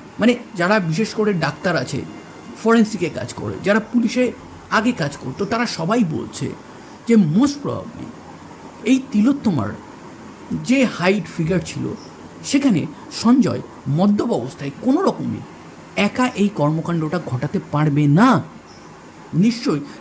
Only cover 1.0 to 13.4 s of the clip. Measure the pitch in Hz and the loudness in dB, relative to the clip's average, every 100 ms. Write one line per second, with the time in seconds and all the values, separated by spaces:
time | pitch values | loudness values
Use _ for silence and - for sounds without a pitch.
1 | 214 - 214 180 147 147 196 156 131 127 | -2 0 0 0 -2 -2 -2 -2 -2 -6
2 | - - - - - - 226 233 214 185 | -8 -14 -18 -18 -18 -4 4 4 4 2
3 | 165 - 117 - 107 - 190 220 214 240 | -4 -4 -8 -6 -6 -4 2 0 2 0
4 | 226 247 247 - - - - 208 226 - | 2 2 0 -2 -16 -18 -2 0 2 0
5 | 143 - 131 131 196 226 233 - 160 240 | -4 -4 -10 -6 -2 0 -2 -2 0 2
6 | 170 151 - - 131 - - - - - | 2 0 -6 -6 -6 -8 -16 -20 -20 -14
7 | - 226 160 180 277 - 151 107 - - | 4 6 6 4 2 0 -6 -6 -8 -12
8 | - - - - - - - - - 262 | -14 -14 -18 -18 -20 -18 -18 -8 0 2
9 | - 208 233 277 226 147 104 110 - - | 2 2 2 2 2 0 -2 -6 -14 -18
10 | - - - - - 156 156 269 226 - | -18 -18 -20 -18 -8 -8 0 2 2 2
11 | 175 208 156 - 160 180 - 131 127 - | 0 0 -2 -4 -2 -2 -2 -6 -6 -8
12 | - - - - - 285 285 175 - - | -14 -18 -20 -14 -2 2 4 2 0 -10
13 | - - 226 254 | -12 -2 4 6